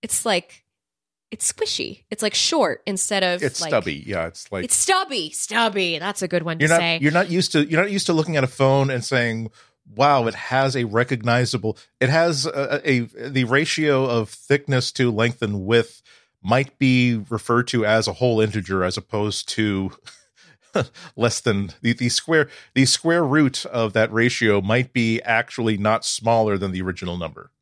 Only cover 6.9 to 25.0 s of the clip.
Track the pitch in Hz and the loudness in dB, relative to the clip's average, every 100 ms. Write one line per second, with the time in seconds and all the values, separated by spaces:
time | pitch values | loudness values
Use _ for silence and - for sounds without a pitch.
6.9 | 165 147 165 180 175 175 160 147 160 196 | 2 2 2 0 0 0 0 2 0 0
7.9 | 196 - 165 156 156 131 - 135 135 135 | -2 0 0 0 0 -2 2 2 4 2
8.9 | 127 - 131 120 113 113 _ _ _ _ | -2 -2 0 0 -2 -8 _ _ _ _
9.9 | 104 139 143 113 104 - 131 135 131 117 | 2 4 4 2 -4 -2 0 0 0 0
10.9 | 107 127 131 113 120 120 123 107 107 - | 0 0 0 0 2 2 -2 -4 -6 -12
11.9 | _ 120 156 170 147 139 143 139 143 156 | _ 2 4 2 0 -4 -4 -2 -2 0
12.9 | 127 117 - 120 131 120 135 156 - 151 | 0 0 -10 -6 -2 2 2 0 0 2
13.9 | 135 131 117 107 - - 139 143 131 123 | 2 2 0 -2 -8 -2 0 2 -2 -2
14.9 | - 123 107 117 127 110 101 95 117 113 | 0 0 2 0 0 -4 -4 2 2 2
15.9 | - _ - _ _ 92 123 135 _ 135 | -6 _ -20 _ _ 0 0 0 _ 2
16.9 | 127 123 113 101 110 - 120 123 123 107 | 4 2 0 -4 -8 0 0 2 0 4
17.9 | 110 107 90 123 110 107 104 92 95 90 | 2 2 0 0 2 2 0 -2 0 0
18.9 | 92 - 107 104 101 - - 107 98 95 | -4 -6 -4 -4 -4 -8 -2 0 0 -4
19.9 | - - - _ _ _ _ _ 202 127 | -8 -20 -20 _ _ _ _ _ -4 -4
20.9 | - - - 117 - - 101 98 - 117 | -8 -20 -2 -2 0 -2 -2 -4 -4 -4
21.9 | 117 123 - - 160 143 - - - 131 | -2 -2 -4 0 0 0 -6 -6 0 2
22.9 | - 165 170 156 147 143 - - 123 113 | 2 2 2 2 4 2 0 -6 -2 0
23.9 | 104 107 110 117 - 113 101 95 117 127 | 2 2 2 0 2 2 2 2 0 0
24.9 | 127 | 0